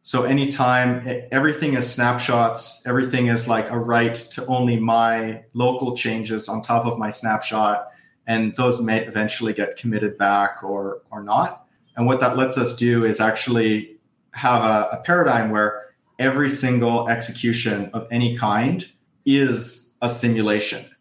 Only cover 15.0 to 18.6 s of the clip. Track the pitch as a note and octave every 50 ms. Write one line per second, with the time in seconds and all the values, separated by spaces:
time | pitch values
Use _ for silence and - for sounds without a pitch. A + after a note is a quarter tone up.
15 | - - F3 F3+ D#3+ C#3 A#2+ A#2 A2 A2 G#2+ G#2+ G#2+ G#2 - - - - _ _
16 | _ _ _ - B2+ C3+ C3 C#3+ C#3+ C3+ - - C3 B2+ B2 A#2+ A#2+ A#2 A#2 A#2
17 | A#2 A#2 A#2 A#2 A#2 - - - - A#2 A2+ - - A2+ G2+ G2+ G2 - - A2+
18 | A2 - A#2 A#2+ A#2+ A2+ A#2+ - A2+ G#2 G#2 A2